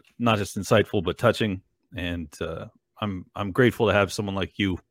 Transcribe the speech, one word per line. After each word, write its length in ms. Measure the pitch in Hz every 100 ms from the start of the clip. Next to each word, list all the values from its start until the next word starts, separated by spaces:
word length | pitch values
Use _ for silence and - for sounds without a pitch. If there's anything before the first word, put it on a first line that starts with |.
| _ -
not 180 | 120 110
just 200 | 98 -
insightful, 460 | 92 113 98 107
but 140 | 90 82
touching. 440 | 120 104 110 95 - _ _ -
And, 340 | 87 85 78 -
uh, 240 | 80 82 107 _ _ -
I'm, 240 | 104 92 - -
I'm 160 | 101
grateful 360 | 90 123 - 110
to 60 |
have 180 | 101 95
someone 240 | - 101 95
like 240 | 87 -
you 180 | 98 87 _